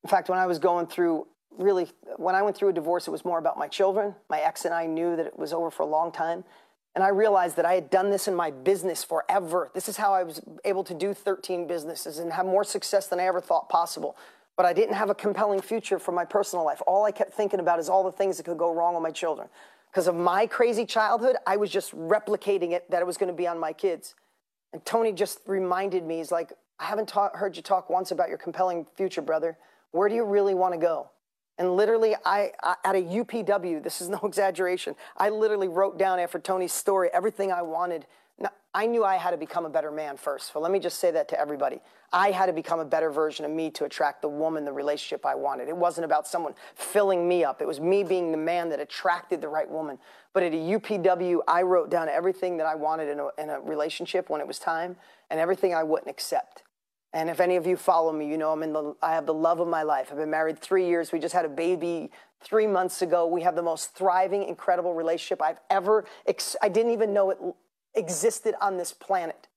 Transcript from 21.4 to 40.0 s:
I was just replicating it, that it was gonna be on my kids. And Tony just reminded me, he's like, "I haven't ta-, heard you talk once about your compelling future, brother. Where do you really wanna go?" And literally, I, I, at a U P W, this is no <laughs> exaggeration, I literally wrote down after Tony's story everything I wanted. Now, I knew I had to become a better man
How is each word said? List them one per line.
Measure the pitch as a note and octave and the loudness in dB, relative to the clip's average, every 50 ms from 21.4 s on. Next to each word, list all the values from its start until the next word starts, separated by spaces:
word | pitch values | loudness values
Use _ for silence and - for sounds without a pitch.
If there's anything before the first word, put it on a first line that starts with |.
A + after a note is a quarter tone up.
| - | 0
I | - G3 | 0 0
was | G#3 G#3 F3+ | 0 0 0
just | - G3+ - - - | -2 -4 -4 -4 -10
replicating | - E3 E3 G#3 G#3+ - - G#3 - - G3+ G3 F#3+ F3 E3+ | -10 0 2 2 2 2 -2 -4 -2 0 0 0 0 0 0
it, | F3 F3 F3 - | -2 -4 -2 -2
that | F3+ F3 | 0 0
it | F3 | 0
was | F3+ E3+ | -2 -2
gonna | - G3 F3+ | -2 -2 -2
be | F3 D#3 F3+ | -2 -2 -4
on | E3+ E3+ E3 | -4 -2 -2
my | D#3+ D#3 | -4 -6
kids. | D#3 - - F#3+ E3+ D3+ - - - _ _ _ _ _ _ _ _ _ _ _ | -6 -2 0 0 0 -2 -8 -18 -20 _ _ _ _ _ _ _ _ _ _ _
And | - D#3+ _ | -18 -14 _
Tony | - - A#3 A3+ A3 | 0 0 2 2 2
just | G3+ E3+ G3+ F#3 - - _ | 2 0 -2 -2 -2 -10 _
reminded | - G3 F#3+ F#3+ F3+ F3+ F#3 G3 G3+ F3+ F#3 E3+ | -2 -2 0 0 0 0 0 -2 -2 -2 -2 -2
me, | D#3+ E3 | -2 -6
he's | E3 D#3+ C#3+ | -6 -4 -2
like, | F3 E3+ E3 D#3+ - _ _ _ _ _ | -2 -2 -2 -6 -12 _ _ _ _ _
"I | - | -6
haven't | - G#3 G#3 A3 - | -4 -4 -4 -4 -2
ta-, | - G#3 G3+ F#3+ - | 0 0 0 0 0
heard | F3 G3 G3 E3 | -2 -4 -4 -4
you | E3 | -6
talk | D#3 - G3+ F#3 F3+ - | -2 0 0 0 0 0
once | E3+ F3+ F#3+ - | -2 -2 0 -2
about | F3+ D#3+ - - | 0 0 0 -2
your | - D#3 | -2 -8
compelling | - F3+ E3 F3 F#3 F#3 F3 E3+ D#3 - _ | -8 -10 -2 0 0 0 0 -4 -8 -10 _
future, | - G3 F#3 - - | -4 -4 -2 -2 -4
brother. | D3 - D#3+ D#3 D3+ E3 E3 _ _ _ _ _ _ _ | -2 0 0 0 0 -2 -4 _ _ _ _ _ _ _
Where | - E3+ G3 G#3 | 0 2 2 2
do | G#3+ | 2
you | A#3 A#3+ | 0 0
really | G#3 G3+ G#3 G3 G3+ F#3+ | 2 2 4 4 4 4
wanna | F3+ F#3 F#3 F3+ E3 | 4 2 2 2 2
go?" | D#3+ E3+ E3 C#3+ C3 - _ _ _ _ _ _ _ _ _ | 2 2 2 0 -4 -10 _ _ _ _ _ _ _ _ _
And | - F3 F#3 F3+ | -2 0 2 4
literally, | F#3 G#3+ G#3 A3+ A3+ A3+ A3 G#3+ - - | 4 4 4 4 4 4 4 2 2 0
I, | E3+ F#3 G3+ G3+ - - - - | 0 2 2 0 -2 -4 -4 -2
I, | F3 F3+ - - | -2 -2 0 0
at | F#3 G3 | 2 2
a | G3 | 2
U | F3+ E3 F3+ A3 A#3+ | 0 0 -2 -4 -4
P | - - A#3+ G3 | -4 -4 -4 0
W, | E3 G3+ G3 F3+ F3+ E3 D3+ | 0 0 0 0 -2 -4 -4
this | D3 E3+ - - | -6 -8 -8 -8
is | F3+ F3 | -6 -6
no | G3+ F#3+ | -6 -4
<laughs> | G3+ | -4
exaggeration, | G#3 F3 G#3 G3 G3 F3+ F#3+ F#3+ F3+ F3+ F3+ - E3+ D3 - - - - | -4 0 0 0 0 0 0 0 0 0 -2 -4 -8 -10 -12 -16 -20 -4
I | - - G#3 | 0 0 0
literally | G#3+ G#3+ A3 G#3+ G#3+ G3+ F#3+ F#3 | 2 2 2 2 2 0 -2 0
wrote | E3 F3+ G3 G3 G3 | 2 2 2 2 2
down | - G3 F#3+ F#3 F3+ | 0 0 2 2 0
after | F3 E3+ - E3+ | -2 -2 -4 -8
Tony's | - - F#3+ F#3 F#3 E3+ | -4 -2 -2 -2 -2 -2
story | - - - - G3 F#3+ F3+ E3+ | -4 -2 0 2 2 4 2 2
everything | - F3 F3+ A3 G3 - G3 F#3+ | 2 2 0 0 -2 -2 -2 -2
I | F#3 F3 | -2 -2
wanted. | F3 E3 D#3+ E3 F3+ F3+ E3+ D#3+ C#3+ _ _ _ _ _ _ | -4 -4 -2 -2 -2 -2 -4 -6 -8 _ _ _ _ _ _
Now, | - - - - _ _ _ - | -8 -8 -8 -8 _ _ _ -2
I | F#3+ G#3 | 0 0
knew | A#3 A#3 A#3 A3 | 2 2 2 2
I | G3 F#3+ | 2 2
had | F3+ E3+ F3+ | 2 0 -2
to | F3 | -2
become | D#3 D#3 D3+ - F3 E3+ | -2 -6 -4 -4 -4 -4
a | D#3+ | 0
better | D3 D#3+ D3+ D3+ | -2 -2 -2 -2
man | D3 D3+ | -6 -6